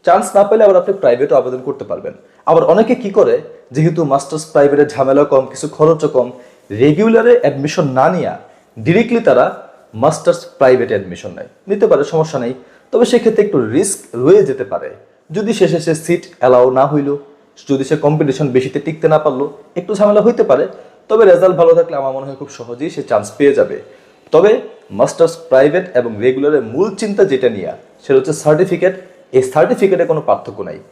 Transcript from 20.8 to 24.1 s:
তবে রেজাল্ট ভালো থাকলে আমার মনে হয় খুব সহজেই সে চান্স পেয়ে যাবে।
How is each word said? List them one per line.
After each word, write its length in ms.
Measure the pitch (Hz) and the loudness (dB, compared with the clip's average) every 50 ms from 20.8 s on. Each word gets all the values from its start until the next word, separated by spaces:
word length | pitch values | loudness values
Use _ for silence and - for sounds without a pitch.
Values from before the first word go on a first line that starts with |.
| - - _ _ _ _ | -20 -20 _ _ _ _
তবে 160 | 220 220 233 | 2 4 6
রেজাল্ট 300 | 190 170 170 185 185 175 | 6 6 6 4 2 2
ভালো 160 | 156 170 165 165 | 2 2 2 4
থাকলে 240 | 165 165 165 160 | 2 0 0 -4
আমার 160 | 139 135 135 131 | -6 -6 -6 -8
মনে 120 | 135 139 | -8 -10
হয় 100 | 139 135 | -12 -14
খুব 140 | 127 143 - | -14 -16 -18
সহজেই 400 | - - 117 113 120 120 147 - | -16 -18 -16 -16 -12 -10 -10 -10
সে 140 | - 147 131 | -10 -10 -6
চান্স 280 | - 117 104 104 - | -2 -2 -2 -2 -6
পেয়ে 220 | - - 143 143 - | -4 2 2 2 4
যাবে। 280 | - 95 - - - - - - - _ _ | 2 0 0 -2 -12 -14 -20 -20 -20 _ _